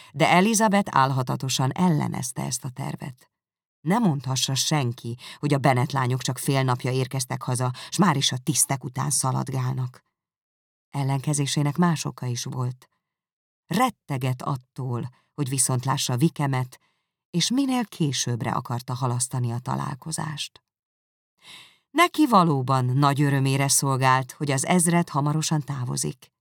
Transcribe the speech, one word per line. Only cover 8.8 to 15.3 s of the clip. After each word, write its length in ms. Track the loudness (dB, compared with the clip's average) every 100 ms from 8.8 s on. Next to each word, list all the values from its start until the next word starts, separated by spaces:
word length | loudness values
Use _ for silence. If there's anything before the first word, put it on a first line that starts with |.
után 260 | -4 -6 -2
szaladgálnak. 920 | 0 0 -2 -2 -2 -2 -2 -6 -8 _ _ _ _ _ _ _ _ _
Ellenkezésének 880 | -4 -2 -2 0 -2 0 0 0 2
más 280 | 2 0 -4
oka 200 | -8 -8
is 180 | -6
volt. 460 | -6 -6 -6 -8 _ _ _ _ _ _ _ _ -4
Rettegett 760 | 0 0 -2 -8 -4 -2 -2
attól, 680 | -4 -6 -8 -10 -6 -6 -6 -12 _